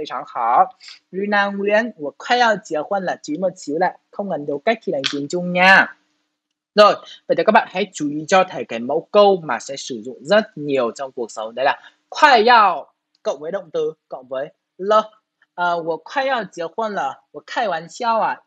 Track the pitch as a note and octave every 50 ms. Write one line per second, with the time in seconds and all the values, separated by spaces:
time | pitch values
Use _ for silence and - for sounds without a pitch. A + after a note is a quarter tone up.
0 | D#3 D3 D3 B2 C#3+ - - C3+ A#2 A#2 B2 D#3+ F#3+ - - _ - - - -
1 | _ _ - F#3 G3+ G#3 G#3 G3+ G3+ G3+ G3 G3 G3 G#3 G#3 G#3+ A#3+ A#3+ - E3
2 | D3 C#3 - - - - A#3+ B3 A#3+ A3+ G#3+ F#3 - - D#3+ D3+ D3 - G3+ G3
3 | F#3 E3 C3+ - - - D3 E3+ F#3+ F#3 F3+ - - D3 C#3+ D#3+ F#3 E3+ - _
4 | _ _ _ - G3+ G3 E3+ D3 D3 D3 C#3+ C#3+ - A3 A#3 A3+ - G3+ E3+ C#3
5 | C#3 - - C#3+ C#3+ D3 - F3+ F3 F3+ F3 F3+ F3+ F#3+ F#3+ F3 A#2+ - - _
6 | _ _ _ _ _ _ _ _ _ _ _ _ _ _ - G3+ G#3 G3+ E3 -
7 | - - - - _ - E3+ D#3+ E3 A3 G#3 A3+ - - - F#3 G3+ G3 - -
8 | D3+ D3 D3 D3+ D#3 D3 G3 F#3+ F#3 F#3 - D3+ A#2 - A#2+ A#2 A#2+ B2+ C#3+ E3+
9 | D#3+ _ - G#3 G#3 G3+ G3 F3+ D#3+ D3 A#2+ A2 - - C#3 - - - C3+ A2
10 | G#2 B2+ A#2 - A#2 D3 G3+ G#3+ G#3+ - - D#3 D3 D3 C#3 C3 A#2+ A2+ G#2+ -
11 | C#3 C3+ - C3+ A#2 G#2+ - A2+ A2 A2+ A#2 B2 C3 C#3+ B2 - - - _ _
12 | _ - - - - D4 C4+ A3+ G#3 A#3+ B3 A3+ G#3 F#3+ E3+ C#3+ - _ _ _
13 | _ _ _ _ - G#3+ F3 C#3 D3 E3 F#3+ G3 F#3 D#3+ D#3 E3 D#3 D#3 D#3 _
14 | _ - F3 C3+ C3 B2 C3 C3 C#3 E3+ _ _ _ _ _ - F#3 G3+ G#3+ A3
15 | G#3+ G#3+ _ _ _ _ _ _ _ _ - - F3 F3 F3 E3+ D#3+ E3 D#3+ D#3+
16 | - - - C#4+ C4+ C4+ C4+ A#3+ G#3 F3+ - E3+ E3 D#3+ - - A3+ G#3+ G3+ F3+
17 | D3+ C3 - - _ _ - D3 - - - D4 A#3+ G3+ E3+ D#3+ E3+ E3 - -
18 | A#3+ A3+ A3+ A3 F#3 D3+ B2+ - _